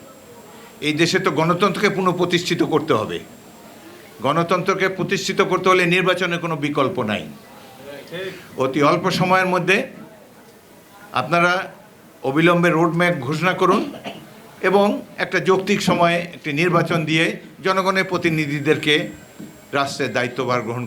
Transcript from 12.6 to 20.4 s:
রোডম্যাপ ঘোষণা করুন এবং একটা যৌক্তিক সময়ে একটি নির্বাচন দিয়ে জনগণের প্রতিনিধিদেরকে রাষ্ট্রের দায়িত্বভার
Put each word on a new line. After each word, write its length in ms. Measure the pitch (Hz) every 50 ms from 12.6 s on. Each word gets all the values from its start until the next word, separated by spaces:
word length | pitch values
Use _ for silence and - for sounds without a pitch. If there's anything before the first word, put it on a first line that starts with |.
| 170 175
রোডম্যাপ 460 | 156 160 170 170 160 165 180 175 151 139 123 127
ঘোষণা 260 | 160 160 170 185 185 190
করুন 200 | 190 175 190 214 - - - - - - - - - - - - - - - - - 190
এবং 160 | 185 202 202 208 208 - - - - - 185
একটা 140 | 175 185 180 151 175
যৌক্তিক 320 | 190 185 190 202 202 - - 185
সময়ে 280 | 180 175 170 170 170 175 170 - -
একটি 160 | - - 156 139 147
নির্বাচন 380 | 175 180 165 170 160 - 175 165 156 147
দিয়ে 160 | 160 160 165 190 214 - - - - - -
জনগণের 440 | 190 190 190 185 190 190 190 185 185
প্রতিনিধিদেরকে 840 | 185 175 175 170 160 156 156 139 143 147 139 156 151 - - 151 147 156 - - - - - - - - - - - - - - - 143
রাষ্ট্রের 340 | 139 135 - - 143 120 107 127
দায়িত্বভার 480 | 120 123 123 -